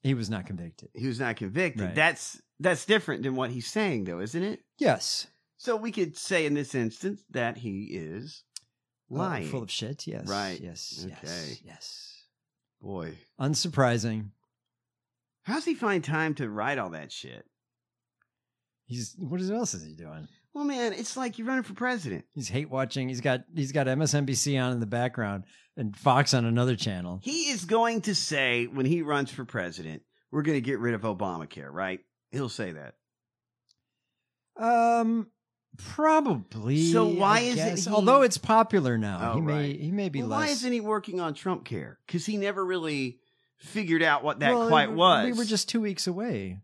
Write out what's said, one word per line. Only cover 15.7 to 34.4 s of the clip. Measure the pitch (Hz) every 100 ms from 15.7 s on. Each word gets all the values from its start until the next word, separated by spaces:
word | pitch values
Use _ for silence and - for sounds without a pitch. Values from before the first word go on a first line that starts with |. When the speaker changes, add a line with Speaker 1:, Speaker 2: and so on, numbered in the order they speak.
Speaker 2:
find | 311 226 190
time | 147 156 160 147
to | 120
write | 104 113 139
all | 95
that | 80 69
shit? | - 69 58 - _ _ _ _ _ _ _ _ _ _ _ _ _ _
Speaker 1:
He's, | 123 113 -
what | 170 180
is, | 185
else | 220 247
is | -
he | 156 156
doing? | 165 156 - _ _
Speaker 2:
Well, | 294
man, | 285 269 240
it's | 196 226 262
like | 254 214
you're | 226
running | 262
for | 233
president. | 196 247 247 151 90 - 151
Speaker 1:
He's | 123
hate | 113 147
watching. | 131 131 135 127
He's | 123
got, | 139 127 - 165
he's | 135
got | 143 131
M | 131
S | 156
N | 147 139
B | 131
C | 143 135
on | 127
in | 123
the | 110
background | 117 123 123 107 101 - - _ -
and | 107 101
Fox | - 127 143 131
on | 117
another | 117 127 113
channel. | - 92 87 92
Speaker 2:
He | 233 320 294
is | 240 175
going | 220 233 226
to | 190
say | 190 - 147 131 120 120
when | 135 131
he | 170
runs | 151 143 135
for | -
president, | 120 113 90 82 80 78 _ _ _
"We're | 143
gonna | 151 147
get | 120 127
rid | 120
of | 113
Obamacare," | 110 98 98 85 76 - 69
right? | 76 95 92 _ _ _
He'll | 131 131
say | - 98
that. | 78 67 - _ _ _ _ _ _ _ _ _ _ _ _ _ _